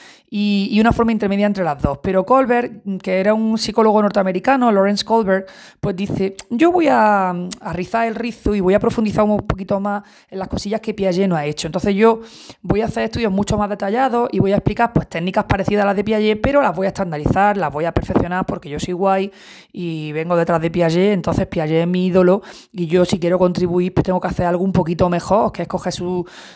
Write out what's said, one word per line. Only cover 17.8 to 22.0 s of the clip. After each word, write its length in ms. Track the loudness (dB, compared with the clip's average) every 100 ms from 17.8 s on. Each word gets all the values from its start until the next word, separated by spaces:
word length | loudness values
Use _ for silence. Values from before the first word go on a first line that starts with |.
a 80 | -2
perfeccionar 540 | -2 -2 -2 0 -2 -4
porque 220 | -8 -8
yo 120 | -8
soy 140 | -6
guay 360 | -2 0 0 -2 -8 -20 -20 -18
y 400 | -10 -6 -6 -6
vengo 220 | -6 0 0
detrás 240 | 2 0
de 100 | 0
Piaget, 420 | 0 2 4 2
entonces 340 | 2 0 0 0
Piaget 360 | -2 0 0
es 40 | 0
mi 180 | 0